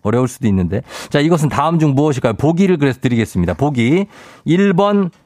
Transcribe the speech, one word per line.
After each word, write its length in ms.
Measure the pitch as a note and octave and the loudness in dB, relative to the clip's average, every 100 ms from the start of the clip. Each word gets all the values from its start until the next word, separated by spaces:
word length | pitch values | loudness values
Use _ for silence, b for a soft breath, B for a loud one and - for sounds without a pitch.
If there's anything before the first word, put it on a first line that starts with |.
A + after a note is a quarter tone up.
어려울 260 | G2+ D#3+ B2+ | -2 0 -2
수도 200 | - A2 | -2 -2
있는데. 340 | F#2+ F2+ F#2+ - B B | 0 0 -4 -8 B B
자, 100 | D3 | 0
이것은 300 | D3+ E3+ D3 | 2 2 0
다음 280 | A2 D3+ E3 | 0 0 2
중 160 | D#3 | 2
무엇일까요? 400 | C3+ D3+ C3 B2 | 2 0 0 -2
보기를 440 | G#2+ D3 E3+ G3 F3 | 0 0 2 2 2
그래서 220 | C#3 B2 | 0 -2
드리겠습니다. 540 | C3 A#2 G#2+ - F2 | -2 0 -2 -2 -2
보기. 540 | F2 C#3+ C3+ A#2 D#3+ - B B B - | 0 -2 0 0 0 -2 B B B -2
일 280 | E3+ G3+ | 2 2
번 380 | F3+ G3+ G3+ F#3 - | 2 2 2 -2 -6